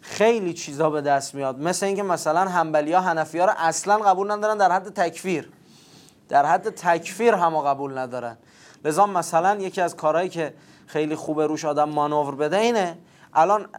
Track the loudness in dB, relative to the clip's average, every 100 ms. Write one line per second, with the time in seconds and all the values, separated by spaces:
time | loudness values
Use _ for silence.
0 | -12 2 2 4 -2 -6 -10 -2 0 0
1 | 0 0 0 -6 -6 -4 -4 -2 -2 -2
2 | -2 -2 0 0 2 0 2 0 2 0
3 | 2 -2 -2 0 0 2 0 -2 0 2
4 | 4 2 0 -2 -2 2 4 2 -2 -4
5 | -4 -2 -4 -4 -6 -20 _ -20 -20 -20
6 | -20 _ _ 2 4 2 0 -4 0 0
7 | -2 0 2 4 2 0 -2 -2 -4 -8
8 | -8 -8 -10 -12 _ _ -20 -8 -4 2
9 | 2 2 0 0 2 0 -4 -2 -4 -2
10 | 0 0 -2 -4 -6 -8 -20 -20 -8 -4
11 | -4 -4 -6 -2 -2 -2 -2 0 0 0
12 | 0 0 -2 -2 -2 2 2 0 -2 -6
13 | -20 _ -4 2 4 2 -2